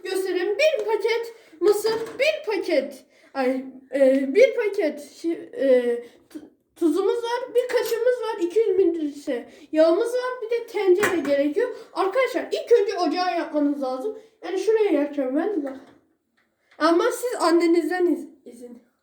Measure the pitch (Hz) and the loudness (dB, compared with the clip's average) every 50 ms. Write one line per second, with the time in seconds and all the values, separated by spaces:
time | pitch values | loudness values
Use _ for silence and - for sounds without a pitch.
0 | 427 381 370 381 381 381 349 359 359 415 415 508 622 622 622 427 415 415 453 392 | -6 -4 -4 -2 -2 -2 -2 -2 -2 -2 0 2 2 2 2 0 -2 -2 -2 -2
1 | - 466 453 466 466 - - - - - - - 339 415 403 415 415 453 453 453 | 0 -2 -2 -2 -4 -8 -14 -20 -20 -20 -8 0 2 2 2 2 0 -2 -2 -4
2 | 453 - - - 539 622 640 - - 415 427 349 403 392 330 269 254 - - - | -6 -10 -4 0 0 0 0 -2 -6 -4 -4 -4 -2 0 0 0 0 -2 -12 -16
3 | - _ _ _ _ _ - 269 262 254 262 262 - - - - - _ 254 285 | -20 _ _ _ _ _ -6 -2 -2 -2 -2 -2 -6 -10 -16 -20 -16 _ 0 4
4 | 269 262 269 277 269 269 294 392 523 554 - 466 440 403 392 392 339 294 - 262 | 4 4 4 4 0 2 6 6 6 6 4 0 -2 -2 -2 0 -2 -2 -4 -6
5 | - - - - - 330 330 - - - - - 269 269 254 247 240 240 240 240 | -16 -18 -18 -8 -6 -6 -6 -6 -10 -14 -6 -2 2 4 4 4 4 0 -4 -4
6 | - - - _ _ _ - 302 - - _ _ _ _ _ - 339 311 294 370 | -8 -14 -20 _ _ _ -20 -20 -20 -20 _ _ _ _ _ 0 0 2 2 2
7 | 392 440 480 480 466 466 480 523 539 - 427 480 494 - 453 480 - 440 453 427 | 2 0 0 -2 -4 -4 -4 -4 -6 -2 -2 -2 0 0 -2 -2 0 0 -2 0
8 | 466 508 494 440 440 440 440 403 339 339 - 427 453 403 370 370 381 339 339 330 | 0 0 0 0 -4 -6 -4 -4 -4 0 2 2 2 4 4 4 2 2 0 -2
9 | 311 285 277 - - 302 262 233 - - - - 294 _ - 311 320 330 339 403 | -4 -6 -6 -8 -8 -6 -6 -6 -8 -12 -20 -20 -14 _ 4 4 6 6 6 2
10 | 466 466 480 508 494 508 494 508 453 453 480 466 466 - - 415 392 381 359 392 | 0 -2 -2 -4 -4 -4 -6 -6 -6 -4 -4 -4 -4 -6 -6 -2 4 4 4 4
11 | 427 - 381 320 269 285 285 277 285 294 294 415 480 508 - - - - - 320 | 4 0 0 -2 0 0 0 0 0 0 0 -2 -2 -2 -4 -12 -16 -12 -4 -2
12 | 381 381 - 523 523 480 - 320 - - - - - - 466 453 403 440 403 349 | -2 0 0 0 0 0 -2 -6 -4 -4 -6 -6 2 4 4 4 4 0 -2 -2
13 | 349 294 320 359 359 370 349 339 302 - 285 302 285 285 285 285 269 254 262 262 | -2 -2 0 -2 -2 -2 -2 -2 -4 -2 -2 0 0 0 -2 -2 -4 -6 -6 -4
14 | 403 427 - - - - _ _ - 359 381 - 381 415 440 440 427 381 320 277 | -6 -8 -8 -10 -18 -20 _ _ -10 -6 -6 -2 0 2 2 2 2 2 2 0
15 | 294 294 - 285 262 254 262 311 359 427 415 320 277 262 262 - - - _ _ | 0 -2 -4 -4 -4 -2 -2 -2 -2 -2 -4 -4 -6 -6 -10 -12 -18 -20 _ _
16 | _ _ _ _ _ _ _ _ _ _ _ _ _ _ _ - 302 330 339 349 | _ _ _ _ _ _ _ _ _ _ _ _ _ _ _ 0 2 4 4 4
17 | 440 480 466 - 480 508 440 - 330 330 330 339 339 330 339 349 311 302 359 370 | 4 2 -2 -2 -6 -6 -4 0 2 2 4 4 4 4 2 2 2 0 0 0
18 | 349 339 285 - - - - _ _ 247 240 - 247 240 233 - _ _ _ _ | 2 0 0 -2 -6 -14 -18 _ _ -20 -20 -18 -20 -20 -20 -20 _ _ _ _